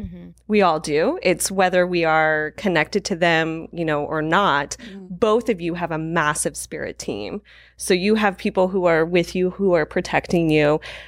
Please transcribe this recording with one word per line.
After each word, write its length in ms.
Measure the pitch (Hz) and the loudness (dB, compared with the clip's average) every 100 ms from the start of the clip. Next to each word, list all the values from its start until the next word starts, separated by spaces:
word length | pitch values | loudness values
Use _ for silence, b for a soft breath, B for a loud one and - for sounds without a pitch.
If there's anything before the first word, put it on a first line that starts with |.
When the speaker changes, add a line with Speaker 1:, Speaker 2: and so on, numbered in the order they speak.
Speaker 1:
Mm-hmm. 260 | 190 175 175 - - | -12 -14 -18 -14 0
Speaker 2:
We 140 | 208 | 2
all 180 | 185 156 | 4 2
do. 380 | 156 147 202 359 | 0 0 2 0
It's 280 | 190 165 - | 0 0 -2
whether 360 | 190 185 180 180 | 0 2 4 2
we 180 | 175 | 2
are 480 | 160 160 156 156 151 - | 2 4 4 2 -2 -4
connected 480 | 202 165 156 202 - | 0 0 0 -2 -2
to 100 | 175 | 0
them, 520 | 170 160 160 160 160 | 2 2 0 -4 -10
you 120 | 170 | -6
know, 200 | 160 147 | -2 -2
or 160 | 147 156 | -2 -2
not. 540 | 156 180 190 143 143 - 233 | 0 2 4 2 -2 -8 -14
Speaker 3:
Mm. 160 | 196 185 | -16 -12
Speaker 2:
Both 380 | 175 214 220 233 | -2 2 2 0
of 120 | 185 | -2
you 140 | 170 | -4
have 180 | 175 170 | -4 -4
a 60 | 156 | -4
massive 580 | 160 170 151 151 156 - | -2 0 0 0 -4 -6
spirit 420 | - 151 110 - | -12 -10 -10 -10
team. 420 | - 117 - 208 - B B B | -8 -8 -8 -10 -12 B B B
So 180 | - | 0
you 200 | 185 196 220 | 2 4 2
have 200 | 208 185 | 2 -2
people 300 | 208 185 185 | -2 0 0
who 180 | 190 175 | 2 2
are 180 | 160 | 2
with 300 | 160 180 175 185 | 2 0 0 -2
you, 140 | 180 | -2
who 240 | 180 196 | 0 0
are 120 | 175 151 | 2 0
protecting 640 | 180 180 - - 175 165 | -4 -2 -2 0 0 4
you. 300 | 151 147 156 B B | 4 4 2 B B